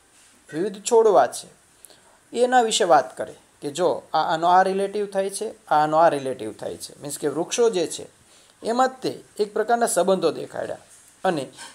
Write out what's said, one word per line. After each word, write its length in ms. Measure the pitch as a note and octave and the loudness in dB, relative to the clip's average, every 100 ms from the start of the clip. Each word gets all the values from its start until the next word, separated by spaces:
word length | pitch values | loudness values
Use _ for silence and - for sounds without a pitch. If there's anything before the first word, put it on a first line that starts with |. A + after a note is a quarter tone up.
| _ _ _ _ _ | _ _ _ _ _
વિવિધ 280 | D3 G3+ G#3 - | -6 -6 -6 2
છોડવા 360 | A#3 A3 F3+ B2+ | 4 6 6 4
છે, 200 | - - _ _ _ - - _ _ _ | 0 -16 _ _ _ -20 -20 _ _ _
એના 280 | A#3 B3 B3+ | -2 2 4
વિશે 220 | A3+ G#3 | 2 0
વાત 340 | G3 D3+ - - | 4 4 4 -6
કરે 180 | A2 - _ _ | -12 -12 _ _
કે 100 | D3 | -10
જો 300 | C#3 F3 B2+ - | -2 -2 -2 -2
આ 200 | D#3+ D#3 | -2 -2
આનો 140 | E3 E3+ | 0 4
આ 140 | F3+ | 4
relative 500 | F#3+ F#3+ G3 G#3 G3+ | 4 0 -4 -4 -6
થાય 180 | G3 G3 | -4 -6
છે, 220 | G3 A3 | -6 -10
આ 320 | - - D3+ | -12 -2 0
આનો 140 | D#3 D#3 | 2 4
આ 120 | E3 | 4
relative 440 | C#3+ C3 B2 A2 | 2 -4 -6 -8
થાય 240 | G2+ A2+ F2+ | -10 -10 -10
છે. 240 | - - | -14 -16
Means 160 | C#3+ C#3+ | -14 -6
કે 100 | D3+ | -4
વૃક્ષો 420 | C#3+ E3+ - A#3 | -4 -4 0 0
જે 180 | F#3 D3+ | 0 -4
છે 200 | - - _ _ _ _ _ | -6 -14 _ _ _ _ _
એમાં 240 | F#3+ A#3+ C4 | -6 0 0
જ 40 | |
તે 320 | B3+ D#3 B2 - - | -2 -8 -8 -12 -6
એક 140 | G#3 | -4
પ્રકારના 340 | G#3+ G#3+ A#3 A3+ | -2 -2 0 0
સંબંધો 440 | - F3+ F#3 D#3+ | 0 2 2 0
દેખાડ્યા 460 | C3+ C#3 A#2+ - - - - _ _ | -4 -8 -10 -8 -10 -16 -20 _ _
અને 280 | F#3+ E3 C3 - - | -4 -2 -6 -12 -14